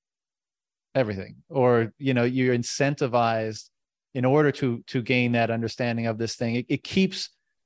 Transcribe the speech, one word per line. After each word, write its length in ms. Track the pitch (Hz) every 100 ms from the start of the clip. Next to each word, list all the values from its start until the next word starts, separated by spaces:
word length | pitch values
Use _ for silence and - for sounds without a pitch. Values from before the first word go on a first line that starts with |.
| _ _ _ _ _ _ _ _ _
everything, 420 | 135 110 98 - - -
or, 440 | 143 127 120 113 -
you 140 | 135
know, 100 | 123
you're 320 | 123 131 127 120
incentivized 1120 | 120 - 143 147 135 120 117 113 110 110 - _ _ _ _
in 100 | 135
order 280 | 127 147 147
to, 300 | - 131 117 -
to 140 | 131
gain 300 | 110 127 120
that 180 | 120 113
understanding 560 | 113 113 - 120 117 117
of 120 | 110
this 160 | 113 -
thing. 180 | 117 120
It, 100 | -
it 160 | 139
keeps 460 | - 190 190 - - _ _ _